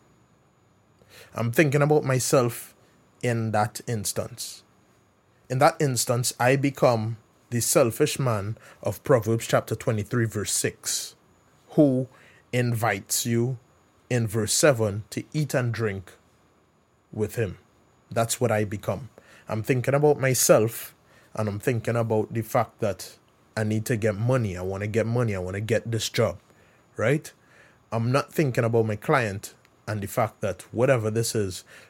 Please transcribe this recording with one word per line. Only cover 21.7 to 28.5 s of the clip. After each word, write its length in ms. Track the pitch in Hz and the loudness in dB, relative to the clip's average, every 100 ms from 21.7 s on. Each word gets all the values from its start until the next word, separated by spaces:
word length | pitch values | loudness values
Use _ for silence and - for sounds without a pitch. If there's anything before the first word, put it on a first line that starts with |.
| 117 - 117 | -2 -2 -2
about 360 | 113 110 101 | 0 0 -2
the 100 | 113 | -6
fact 380 | 107 127 113 _ | -2 -2 -2 _
that 360 | 107 95 - - _ _ _ | -6 -4 -12 -20 _ _ _
I 100 | 110 | -6
need 200 | 107 110 107 | -2 -2 -2
to 100 | 117 | 0
get 180 | 110 | 0
money. 420 | 101 117 131 107 90 | 0 0 2 0 -4
I 60 | |
wanna 240 | 92 95 107 | -6 -4 -2
get 200 | 110 113 | -2 0
money. 280 | 120 117 | 0 0
I 60 | 95 | -2
wanna 200 | 90 98 | -4 -6
get 300 | 110 110 117 | 0 0 0
this 180 | 113 - | -4 -2
job, 300 | - 110 - _ _ _ _ _ - | 0 0 -2 _ _ _ _ _ -2
right? 340 | 107 151 - - _ - - _ _ | 0 0 -4 -20 _ -20 -20 _ _
I'm 220 | 117 117 | -2 0
not 200 | 139 - | 0 0
thinking 320 | - 143 | 0 0